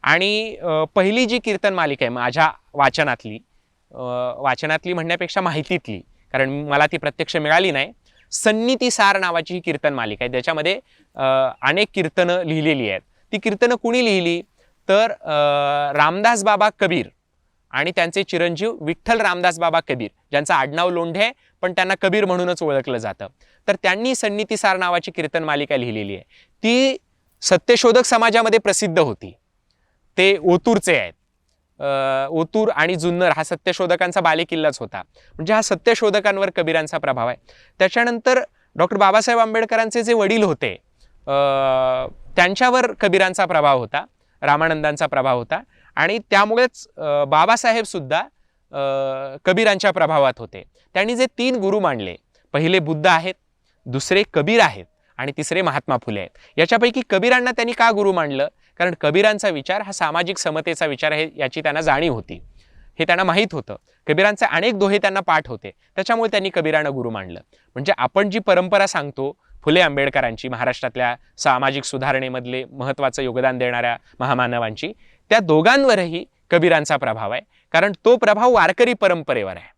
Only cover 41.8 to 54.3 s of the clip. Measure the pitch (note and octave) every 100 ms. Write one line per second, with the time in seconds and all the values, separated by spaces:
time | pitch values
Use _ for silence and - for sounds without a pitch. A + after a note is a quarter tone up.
41.8 | B2+ B2+ C3 - - - F3+ G3 B3+ B3+
42.8 | B3 G#3 G#3 F#3+ F#3+ F#3 F3+ E3 D3 C3+
43.8 | A2 D3 F#3+ _ _ _ C#3 D3 D#3+ D#3
44.8 | D3+ D3 D#3 C#3 C3 B2 A#2 - - _
45.8 | _ - D#3+ A3 - G3 G#3 A3+ B3 -
46.8 | - - D#3 D3 C#3 D3+ F3+ A#3 A#3+ A3+
47.8 | A3 F#3 C3 D#3 C4 _ _ _ _ C#3+
48.8 | C#3 C3+ C3+ C3+ C#3 C#3 - F#3 A3 G3
49.8 | G#3 F3+ D#3 D#3 C3+ - A2+ F#2+ - _
50.8 | _ F#3 G#3+ A#3+ B3+ - B3 B3+ F#3+ G#3+
51.8 | F3+ B2 F#2+ E2+ _ _ _ C#3+ D#3+ F#3
52.8 | D#3 D#3 F3+ E3 F3+ - _ _ _ _
53.8 | - C3 - F#3 G#3+